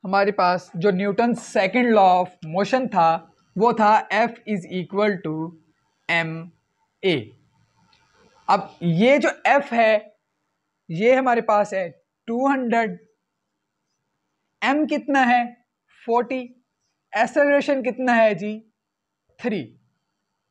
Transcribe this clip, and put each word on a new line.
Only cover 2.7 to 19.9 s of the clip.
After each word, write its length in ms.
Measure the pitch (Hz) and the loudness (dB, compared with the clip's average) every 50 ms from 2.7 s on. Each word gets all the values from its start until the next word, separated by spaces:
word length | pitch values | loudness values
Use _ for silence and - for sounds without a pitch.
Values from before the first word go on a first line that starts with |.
| - 254 262 - | 0 -2 -2 -2
था 440 | - 185 165 165 165 170 - _ _ _ _ _ _ 175 | 0 2 2 2 2 0 -6 _ _ _ _ _ _ 0
वो 140 | 214 240 | 0 0
था 360 | 233 233 214 208 220 214 - - | 2 2 4 4 4 2 0 0
F 220 | 185 208 233 233 | -2 -2 -2 -2
is 300 | 233 - _ - 214 190 170 156 175 | -4 -12 _ -8 -8 -8 -6 -8 -8
equal 380 | 185 170 - 190 196 214 214 202 175 - | -8 -8 -6 -4 -2 0 0 -2 -4 -6
to 260 | 156 156 156 160 170 170 - _ _ _ _ _ _ _ _ _ - | -8 -6 -6 -8 -10 -12 -18 _ _ _ _ _ _ _ _ _ -2
M 360 | 170 170 165 160 160 165 165 175 _ _ _ _ _ _ _ _ _ _ - | -2 -2 -2 -4 -8 -12 -14 -16 _ _ _ _ _ _ _ _ _ _ -2
A। 160 | 190 165 135 104 101 - _ _ _ _ _ _ _ _ _ _ _ _ _ _ _ _ _ _ _ _ _ _ - | -2 -2 -2 -4 -10 -20 _ _ _ _ _ _ _ _ _ _ _ _ _ _ _ _ _ _ _ _ _ _ -2
अब 300 | 196 196 - - - _ | -2 -2 -2 -8 -14 _
ये 360 | - 175 160 165 220 254 277 294 | -2 -2 2 4 4 4 4 4
जो 240 | - 294 - - _ | 2 0 -2 -2 _
F 260 | 202 262 277 277 - | 2 2 2 0 0
है 440 | 233 233 226 220 220 208 - - _ _ _ _ _ _ _ _ _ _ _ _ _ _ _ - | 0 2 2 2 2 0 -2 -8 _ _ _ _ _ _ _ _ _ _ _ _ _ _ _ -10
ये 240 | 170 165 214 240 262 | -6 0 2 2 2
हमारे 260 | 262 262 254 240 233 | 4 2 0 -2 0
पास 340 | 233 233 214 208 202 202 202 | 0 0 0 0 0 -2 -4
है 300 | 190 185 170 - _ _ _ _ _ _ | -8 -8 -8 -12 _ _ _ _ _ _
टू 220 | - 233 240 269 277 | -8 -4 -2 0 0
हंड्रेड, 580 | 277 262 254 233 233 233 226 208 175 175 _ _ _ _ _ _ _ _ _ _ _ _ _ _ _ _ _ _ _ _ _ _ _ _ _ _ _ _ _ _ _ _ 196 | 0 0 -2 -2 0 0 -2 -2 -6 -10 _ _ _ _ _ _ _ _ _ _ _ _ _ _ _ _ _ _ _ _ _ _ _ _ _ _ _ _ _ _ _ _ -2
M 240 | 233 269 302 311 - | 0 0 0 0 -2
कितना 320 | 302 294 - 294 277 277 | -4 -6 -4 -2 0 0
है, 460 | 262 240 247 247 240 233 - _ _ _ _ _ _ _ _ _ _ | 2 2 2 0 0 -4 -10 _ _ _ _ _ _ _ _ _ _
फ़ोर्टी, 600 | 240 226 240 247 240 262 262 247 247 - _ _ _ _ _ _ _ _ _ _ _ - | -2 -2 -2 0 -2 -6 -8 -8 -12 -18 _ _ _ _ _ _ _ _ _ _ _ -2
एक्सेलरेशन 680 | 208 233 233 - 311 285 285 285 285 - - 285 269 | -2 -2 0 2 0 2 4 2 2 2 0 -2 -2
कितना 300 | 226 247 233 247 254 254 | -2 -4 -6 -2 -2 0
है 220 | 247 226 226 214 208 | 2 4 4 2 2
जी, 380 | 160 202 214 214 220 _ _ _ _ _ _ _ _ _ _ _ _ _ _ _ _ | -2 -6 -8 -10 -10 _ _ _ _ _ _ _ _ _ _ _ _ _ _ _ _
थ्री। 400 | - 247 220 180 127 104 _ _ _ _ | -6 -6 -4 -6 -8 -10 _ _ _ _